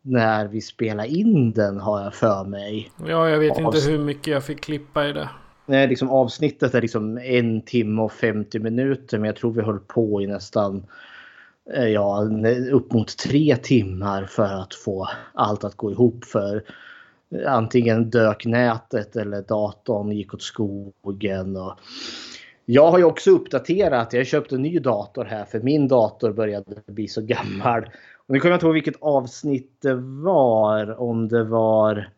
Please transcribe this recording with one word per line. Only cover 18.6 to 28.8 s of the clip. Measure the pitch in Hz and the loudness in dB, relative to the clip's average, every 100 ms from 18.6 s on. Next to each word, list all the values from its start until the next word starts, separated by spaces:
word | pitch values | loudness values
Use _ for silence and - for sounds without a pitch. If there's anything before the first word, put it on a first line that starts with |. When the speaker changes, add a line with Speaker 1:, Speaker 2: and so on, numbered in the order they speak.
| 120 113 _ 120 104 117 | 2 0 _ -6 -4 -6
Speaker 1:
eller | 104 101 | -6 -8
datorn | 95 107 104 - - 107 104 | -4 -2 -2 -4 -4 -4 -2
gick | 104 98 | -6 -8
åt | 101 | -12
skogen | - - 104 101 101 _ 101 98 104 95 95 95 | -12 -6 -6 -6 -12 _ -12 -6 -4 -4 -6 -8
och... | 92 - - - - - - - - _ - | -10 -14 -18 -16 -14 -14 -18 -20 -20 _ 4
Jag | 123 160 | 6 8
har | 180 | 8
ju | |
också | 170 156 196 | 6 6 6
uppdaterat. | 180 - 135 - 180 180 127 117 | 6 4 -4 0 2 2 2 0
Jag | 120 | -2
har | 127 | 0
köpt | 151 147 | -2 -2
en | 131 | -4
ny | 147 175 | -2 0
dator | 131 104 104 - 104 | 0 -2 -4 -10 -8
här, | 107 101 | -8 -6
för | 113 | -4
min | 123 151 135 | 0 2 4
dator | 127 107 - 113 | 4 4 0 -2
började | 104 107 101 98 104 - | 0 -2 -4 -8 -18 -12
bli | 104 101 | -10 -8
så | - | -8
gammal. | 110 110 107 95 120 117 110 - - - | -4 -4 -4 -2 0 -2 -4 -18 -20 -20
Och | - | -2
nu | 135 | 2
kommer | 175 | 2
jag | 175 | 4
inte | 165 | 2
ihåg | |
vilket | 160 | 2